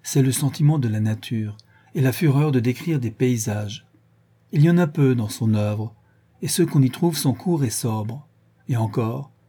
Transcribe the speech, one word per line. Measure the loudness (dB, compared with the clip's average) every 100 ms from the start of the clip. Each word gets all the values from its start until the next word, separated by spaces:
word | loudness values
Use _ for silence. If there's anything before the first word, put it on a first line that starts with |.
C'est | -2 2
le | 2
sentiment | 2 -2 2 2 4
de | 0
la | 0
nature | 0 -2 -4 -6 -6 -10 _ _ _
et | -2
la | 0
fureur | 2 2 4 2
de | 2
décrire | 0 -2 -2 -2
des | -4
paysages. | 0 0 0 -2 -4 -6 -10 -18 _ _ _ _ _ _
Il | 2
y | 4
en | 4
a | 2
peu | 2 2
dans | 2 -2
son | -2 0
œuvre, | 0 0 -4 -8 -12 _ _ _ _
et | -6
ceux | 0 2
qu'on | 4
y | 2
trouve | 2 -2 0
sont | -2 -2
courts | -2 -2
et | -2
sobres. | -2 -4 -4 -6 -10 -14 _ _ _ -6
Et | -2
encore, | -2 -2 -4 -6 -12 _